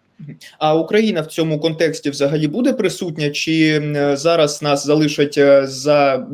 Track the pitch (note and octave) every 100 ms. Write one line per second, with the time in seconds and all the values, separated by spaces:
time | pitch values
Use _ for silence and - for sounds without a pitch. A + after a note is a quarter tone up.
0 | _ - D3 D#3 - - D#3 D#3+ D#3+ G#3+
1 | A3 F3 D#3 - D#3+ D3+ E3 D#3 E3 D3+
2 | C#3+ C#3 C#3+ D#3 D3+ G3+ C4 A#3 F#3 -
3 | F3+ D#3 D3 C#3+ D#3 D#3+ D#3 D#3 D3 D3
4 | C#3+ C#3 D#3+ E3+ D3 - D3 C#3+ C#3+ D3+
5 | D3+ D3+ C#3+ D3 C#3+ C#3 C3+ C3 C#3+ D3
6 | C#3 B2+ -